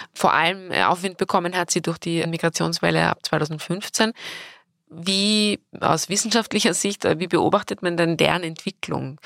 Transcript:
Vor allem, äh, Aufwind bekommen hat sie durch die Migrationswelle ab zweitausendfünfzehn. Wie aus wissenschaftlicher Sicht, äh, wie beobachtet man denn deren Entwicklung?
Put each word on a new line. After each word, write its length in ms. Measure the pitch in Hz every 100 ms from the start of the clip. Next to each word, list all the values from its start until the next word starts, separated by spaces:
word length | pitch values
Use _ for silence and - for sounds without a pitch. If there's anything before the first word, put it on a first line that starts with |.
| -
Vor 200 | - 185
allem, 400 | - 165 190 185
äh, 100 | -
Aufwind 360 | 95 175 190 180
bekommen 380 | 190 190 175 180
hat 140 | 175
sie 120 | 190
durch 160 | 170 165
die 280 | - 170 170
Migrationswelle 840 | 165 165 - 165 165 170 165 165
ab 80 | -
zweitausendfünfzehn. 920 | - 156 151 156 - 175 - - 220 - - - - - _ _ _
Wie 680 | 165 175 196 202 214 208 202 _ -
aus 280 | - 156 -
wissenschaftlicher 640 | 202 233 226 220 214 214
Sicht, 320 | 170 202 202
äh, 140 | - 160
wie 80 | 180
beobachtet 560 | 175 160 202 - 196
man 160 | 180 170
denn 180 | 170 165
deren 260 | 160 160
Entwicklung? 800 | 170 165 - - - 139 135 151